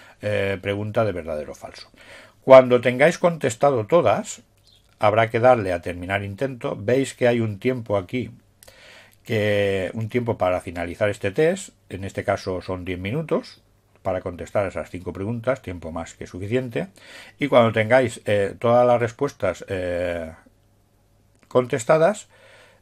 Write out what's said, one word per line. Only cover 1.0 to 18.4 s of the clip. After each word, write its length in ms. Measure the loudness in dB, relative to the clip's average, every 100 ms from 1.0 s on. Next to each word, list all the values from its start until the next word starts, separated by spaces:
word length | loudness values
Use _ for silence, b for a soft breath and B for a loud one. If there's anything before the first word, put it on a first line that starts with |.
| -2
de 60 |
verdadero 420 | -2 -6 -8 -8
o 20 | -14
falso. 340 | -18 -18 -20 _ B B B B
Cuando 380 | 10 10 10 4
tengáis 360 | 2 4 2 4
contestado 680 | 0 0 -4 0 2 2 2
todas, 560 | 2 4 2 -2 -14 _ _ _ _ _ _
habrá 300 | 2 4 2
que 100 | 4
darle 340 | 4 4 2
a 80 | -4
terminar 420 | -6 -10 -4 -4
intento. 520 | -4 -6 -8 -6 -8 -6
Veis 380 | 0 0 0
que 140 | 0 2
hay 120 | 2
un 200 | 0 -2
tiempo 380 | -4 -4 -2 -4
aquí, 340 | -2 -8 -8 -12 _ _ B B B B B B
que, 680 | -6 -2 0 0 0 -2 -4
un 160 | -6 -4
tiempo 280 | -4 -2 -2
para 240 | 0 -2
finalizar 480 | -4 -8 -8 -2 -2
este 220 | -2 -4
test, 380 | 0 0 0 -8 -20 _
en 140 | -12
este 200 | -8 -6
caso 380 | -4 -4 -4 -8
son 240 | -6 -8 -6
diez 140 | -8
minutos, 600 | -6 -6 -4 -4 -6 -16 _ _ _ _
para 200 | -6 -6
contestar 460 | -6 -10 -6 -4 -4
esas 220 | -6 -10
cinco 240 | -12 -12
preguntas, 480 | -8 -8 -6 -4 -4
tiempo 300 | -6 -12 -12
más 220 | -12 -12
que 140 | -14 -16
suficiente. 600 | -12 -4 -4 -4 -6 -8 -12 B B B -8
Y 100 | 2
cuando 240 | 4 4
tengáis, 500 | 2 2 2 2 -4 -2
eh, 300 | 0